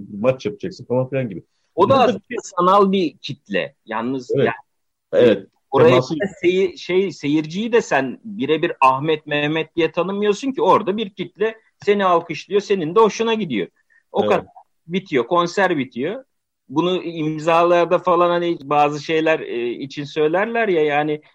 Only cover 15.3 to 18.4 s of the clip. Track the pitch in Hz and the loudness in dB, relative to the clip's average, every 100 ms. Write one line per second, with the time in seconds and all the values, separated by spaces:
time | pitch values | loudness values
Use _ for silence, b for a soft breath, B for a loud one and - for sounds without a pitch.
15.3 | 175 170 185 185 165 127 117 143 240 - | 0 0 0 0 0 -4 -6 -6 -6 -12
16.3 | _ _ _ - 135 175 180 147 165 151 | _ _ _ -8 -2 0 -2 -4 -6 -6
17.3 | 156 156 165 175 175 170 175 175 170 175 | -4 0 2 4 4 2 0 2 2 2
18.3 | 175 | 2